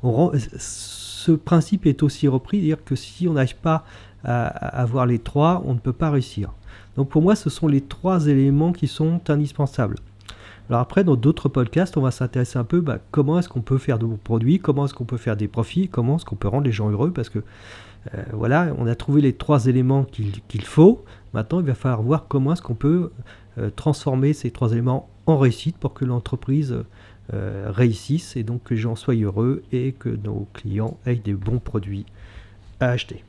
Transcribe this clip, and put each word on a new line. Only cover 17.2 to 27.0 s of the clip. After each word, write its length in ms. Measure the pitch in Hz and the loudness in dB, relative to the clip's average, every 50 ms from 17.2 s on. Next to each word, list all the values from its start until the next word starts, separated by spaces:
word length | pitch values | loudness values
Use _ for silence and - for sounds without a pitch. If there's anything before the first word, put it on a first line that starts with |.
| 117 - | -6 -6
que, 120 | - 104 107 - - - - - - - - - - - - - - | -6 -8 -8 -8 -16 -20 -20 -20 -20 -20 -20 -20 -20 -18 -18 -12 -10
euh, 80 | 110 - - 110 | -10 -10 -8 -8
voilà, 400 | 107 113 113 131 156 180 165 139 131 | -4 0 2 2 2 2 0 -2 -2
on 80 | 117 | -2
a 80 | 117 120 | -2 -2
trouvé 240 | - - - 139 151 | -2 -2 0 2 4
les 120 | 147 135 120 | 4 4 2
trois 340 | - - - 151 143 110 | 0 0 2 2 4 4
éléments 380 | 131 127 131 127 127 135 139 135 | 4 2 4 4 2 2 2 0
qu'il, 360 | - - - 110 101 98 101 - - | -2 -4 -6 -6 -6 -6 -8 -12 -8
qu'il 160 | - 110 95 | -8 -8 -8
faut. 400 | - - - 156 190 240 - - - - - - - - | -2 6 8 8 8 8 6 -2 -18 -20 -20 -20 -8 -4
Maintenant, 260 | - 107 - - 180 | -4 -4 0 0 0
il 60 | 180 | 0
va 80 | 143 127 | 0 -2
falloir 280 | - - 131 127 110 110 | -2 0 -2 0 0 0
voir 240 | 120 151 160 - | 0 0 0 0
comment 260 | - - 143 131 139 165 | -2 -2 0 0 2 0
est-ce 100 | 170 - | -2 -2
qu'on 120 | - 117 | -6 -6
peut, 380 | 110 - 143 160 180 180 - - - - - - - - - - - | -2 0 2 2 2 0 -4 -8 -14 -18 -18 -20 -20 -20 -18 -10 -6
euh, 120 | 110 107 | -6 -6
transformer 600 | - - - 156 147 - - 147 131 131 135 143 151 | -6 -4 -2 -2 -2 0 -2 -2 0 2 2 2 0
ces 180 | 147 - 120 | 0 -4 -8
trois 220 | - - 131 117 113 | -4 -2 0 0 0
éléments 360 | 117 120 127 127 135 - - - - - | 2 0 0 0 -2 -4 -8 -20 -8 0
en 120 | - 160 143 | 2 4 6
réussite 380 | 135 131 120 - - 156 170 | 6 4 4 2 -4 -6 -6
pour 180 | - - 143 - | -4 -6 -6 -4
que 100 | - 135 | -4 -4
l'entreprise, 720 | 127 123 123 - - - 123 - - 135 147 156 135 120 120 113 - - - | -2 -2 -2 -4 -4 -8 -6 -2 -2 0 0 0 -2 -4 -6 -6 -10 -14 -20